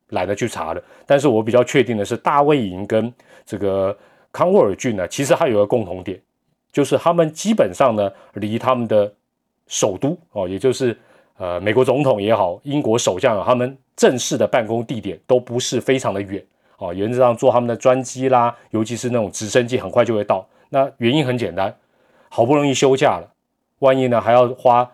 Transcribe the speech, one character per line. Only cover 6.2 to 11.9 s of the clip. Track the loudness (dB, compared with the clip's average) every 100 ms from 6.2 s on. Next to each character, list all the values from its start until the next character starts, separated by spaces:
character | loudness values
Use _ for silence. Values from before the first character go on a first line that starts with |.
| _ _ _ _ _
就 | -2 0
是 | 2
他 | 2
们 | 2 0
基 | -2 -2 0
本 | 0
上 | 2 0 2
呢， | -2 -6 _
离 | -10 -6 -4
他 | -2 -2
们 | 0
的 | 2 0 -4 _ _ _ _ _
首 | -4 -2 -2
都， | -4 -4 _
哦， | -6 -6
也 | -2
就 | 0
是， | 0 -2 -4 _ _ _ -12
呃， | -8 -4
美 | 0
国 | 2
总 | 2